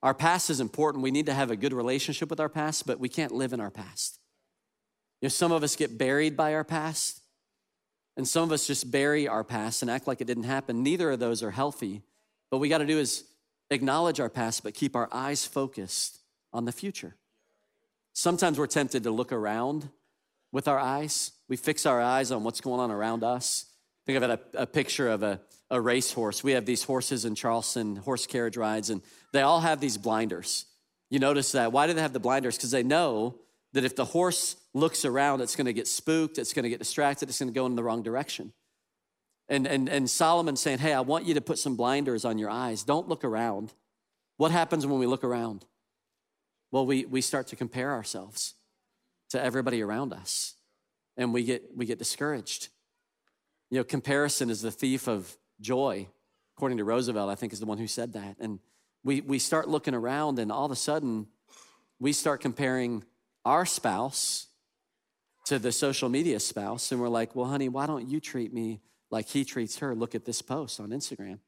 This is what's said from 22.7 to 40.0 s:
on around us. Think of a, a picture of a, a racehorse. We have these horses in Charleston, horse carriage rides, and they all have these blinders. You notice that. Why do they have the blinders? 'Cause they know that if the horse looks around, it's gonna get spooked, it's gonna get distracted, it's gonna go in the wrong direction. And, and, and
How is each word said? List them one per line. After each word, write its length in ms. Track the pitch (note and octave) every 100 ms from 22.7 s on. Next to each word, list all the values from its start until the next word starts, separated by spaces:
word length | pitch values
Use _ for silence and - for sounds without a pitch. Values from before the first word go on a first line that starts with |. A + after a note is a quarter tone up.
| B2
on 140 | B2
around 320 | G#2 G#2+ A#2
us. 420 | A2+ B2 B2+ - - _ _ _
Think 160 | - C3+
of 100 | B2
a, 100 | A#2 -
a 120 | - B2+
picture 420 | - C3+ - B2+
of 140 | G#2+
a, 180 | G#2+ F#2+ - - _
a 100 | B2+
racehorse. 600 | A#2+ B2 B2 - A2 G2+
We 100 | C#3
have 140 | C3 G#2
these 160 | A#2
horses 420 | - C3 B2 C3
in 120 | A2+ G#2+
Charleston, 580 | A#2+ A#2 A2+ - G#2+
horse 320 | G2+ G2+ B2 -
carriage 300 | B2+ A#2 A#2
rides, 340 | A2 A2 G#2
and 100 | G#2 - - _
they 100 | C#3
all 180 | C#3 E3
have 200 | E3 D3+
these 160 | C#3 G#2+
blinders. 680 | G#2+ A2 A2+ F2 F2+ - - _ _ _ _
You 120 | C#3
notice 320 | C3+ C#3+ -
that. 180 | C#3 A#2
Why 160 | B2+ D3+
do 60 |
they 100 | E3
have 100 | D#3
the 60 | C3
blinders? 400 | A#2 C3+ B2+ A2+
'Cause 140 | B2
they 100 | C3
know 540 | B2 D3+ E3 A2 A#2 B2 _ _ _
that 100 | -
if 100 | B2+
the 100 | B2+
horse 520 | B2 E3+ F3+ E3 - - _
looks 300 | C3 D#3+ D#3+
around, 360 | C#3+ B2 C#3 C3+
it's 140 | A#2+
gonna 180 | - B2+
get 140 | A2+ G#2+
spooked, 500 | - - D#3+ D#3 D#3
it's 160 | A#2
gonna 160 | - C3
get 120 | A#2
distracted, 480 | - - C#3+ C#3 C#3
it's 100 | B2
gonna 140 | C3
go 120 | A#2
in 120 | B2+ A#2+
the 60 |
wrong 200 | A#2+ A#2
direction. 500 | A2+ A#2+ C#3+ - - - _ _ _ _ _ _ _ _ _
And, 200 | C#3 C3+
and, 200 | C#3 C3
and 220 | C#3+